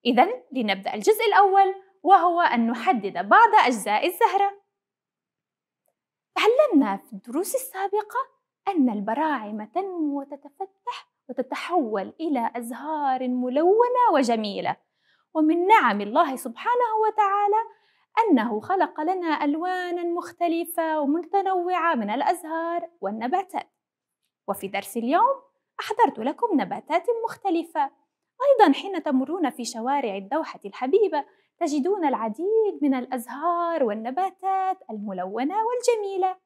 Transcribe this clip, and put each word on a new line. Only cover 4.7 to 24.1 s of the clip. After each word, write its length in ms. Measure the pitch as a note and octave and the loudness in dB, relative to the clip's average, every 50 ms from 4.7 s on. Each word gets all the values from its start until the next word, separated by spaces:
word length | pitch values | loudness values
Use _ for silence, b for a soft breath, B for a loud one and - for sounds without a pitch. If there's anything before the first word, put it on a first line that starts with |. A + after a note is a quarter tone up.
| _ _ _ _ _ _ _ _ _ _ _ _ _ _ _ _ _ _ _ _ _ _ _ _ _ _ _ _ _ _ _ _ _ | _ _ _ _ _ _ _ _ _ _ _ _ _ _ _ _ _ _ _ _ _ _ _ _ _ _ _ _ _ _ _ _ _
تعلمنا 640 | - - G#4 A#4+ C5 D5+ C#5 G#4+ C#4+ C4+ G#3 G3 G3 | 0 2 2 4 4 4 4 6 4 4 2 -2 -6
في 160 | - - - | -8 -14 -18
الدروس 420 | F#3+ _ A#3+ A#3 D4+ F#4+ - - | -18 _ -8 -6 -6 -4 -4 -4
السابقة 640 | B4+ - - - F#4+ G4 G4 G4 G#4 G#4 G#4 - A#4+ C#5 - _ _ _ _ _ _ _ F#4+ | -6 -6 -6 -8 -6 -6 -2 -2 -4 -4 -4 -6 -6 -6 -6 _ _ _ _ _ _ _ -4
أن 220 | G4+ F4 C4 B3+ | 0 2 0 0
البراعم 760 | G#3+ G#3 G3 G#3 A3+ B3+ D#4 D#4 D4 B3 G#3+ G#3 G#3+ A3 - | 0 -2 -4 -4 -2 -2 -2 -2 -2 -4 -6 -8 -10 -10 -10
تنمو 560 | - _ E4+ G4 G4 F#4 F4 D#4 D4 C#4 C#4 | -6 _ -6 -6 -6 -6 -4 -4 -2 -4 -4
وتتفتح 880 | C#4 C#4 D4 C#4 _ D4 _ _ G4 F#4+ _ _ _ A#4+ - - - _ _ _ _ _ | -8 _ -16 -18 _ -20 _ _ -14 -14 _ _ _ -12 -12 -12 -14 _ _ _ _ _
وتتحول 840 | B3 - B3 B3+ - - - - E4+ F4+ C#4+ A3 G#3 G3 F#3+ G#3 - _ | -8 -8 -6 -6 -6 -10 -6 0 0 0 0 0 -2 -4 -4 -6 -8 _
إلى 320 | D#4+ E4 D4 B3 A#3 A3+ - | -4 -2 -2 -2 -2 -2 -4
أزهار 720 | A#3+ A#3+ A3+ B3+ A#3 C4+ D4+ D#4+ D4+ D4 C#4 C4 B3+ C4 B3+ | -6 -10 -10 -12 -10 -8 -6 -6 -2 -2 -2 -2 -2 -2 -4
ملونة 840 | B3 B3+ B3 B3 B3 C#4+ D#4+ F4+ G4 A4 A#4+ B4 B4 B4 B4 A#4 F4+ | -2 -2 -4 -2 0 2 4 4 6 4 4 2 4 2 4 4 4
وجميلة، 640 | C#4+ C#4 A3 A#3 A3 G#3+ G#3 G3 F#3+ D#3+ - - _ _ _ _ _ _ _ _ _ _ _ _ | 4 2 2 0 -2 -2 -4 -6 -6 -6 -6 -6 _ _ _ _ _ _ _ _ _ _ _ _
ومن 340 | D#4+ D#4 D#4 E4 E4+ F4 F#4+ | 2 2 4 4 2 4 6
نعم 340 | G#4+ A4 D#4 A#3+ G3+ G#3 | 6 6 6 2 0 0
الله 340 | G3+ G3+ A3 D4+ E4+ D4+ C4+ | -4 0 2 2 2 2 -2
سبحانه 600 | B3 - C4 A#3 - - G#4+ A#4+ B4 B4 A4+ A4 A4 A4 G#4+ | -8 -10 -12 -12 -8 -4 -2 0 0 0 0 0 0 0 0
وتعالى 640 | G#4 G#4+ G#4 G4 G4 G#4 G#4 G#4 G4+ A4 A4+ A4+ b b b b b b b b b G#4+ | 2 2 0 2 2 0 0 2 2 0 0 -4 b b b b b b b b b -2
أنه 400 | A#4 A4 D#4+ A#3+ G#3+ A#3 G#3+ G#3+ | 2 4 2 2 2 0 -4 -6
خلق 420 | G#3+ - F4+ G4 E4 E4+ - - | -4 -2 0 0 0 -2 -2 -6
لنا 420 | D#4 D#4+ F#4+ F#4+ F4 E4 D4+ - - | -4 -2 -2 -2 -2 -2 -2 0 0
ألوانًا 600 | D4 C#4+ D#4+ E4 F#4 F#4 F#4 F4+ F4+ F4 F4 F4 | -2 -2 -2 -2 -4 -4 -4 -6 -6 -6 -4 -4
مختلفة 960 | F4 E4+ F4 E4+ E4+ - _ F4 F4 E4 E4 E4+ E4+ - - D#4+ D#4+ D#4 D#4 | -4 -4 -4 -6 -10 -6 _ -2 -2 0 -2 -4 -6 -4 -4 -4 -2 -2 -2
ومتنوعة 960 | D4 C4+ D4 E4+ E4+ D#4+ - G4+ F#4+ F#4+ F#4+ F4+ F4 F4 F4+ F4 D#4+ E4+ E4 | 0 0 0 -2 -2 -2 -2 -2 0 0 -2 -2 -2 -2 -2 -2 0 0 0
من 140 | B3 G#3+ G3+ | 0 -2 -4
الأزهار 800 | G#3+ B3+ C#4 - F#4 E4+ - D#4 D#4+ E4 E4 E4+ E4+ F4 E4+ E4+ _ _ | -4 -2 -2 -2 -2 -4 -6 -8 -6 -6 -4 -4 -6 -6 -8 -8 _ _
والنباتات. 680 | - F#3+ G#3 A3 A3 B3+ C#4+ F#4 G4 G4 - D4 - _ _ _ _ _ _ _ _ _ | -8 -6 -6 -6 -4 -2 -2 -2 -4 -4 -8 -10 -10 _ _ _ _ _ _ _ _ _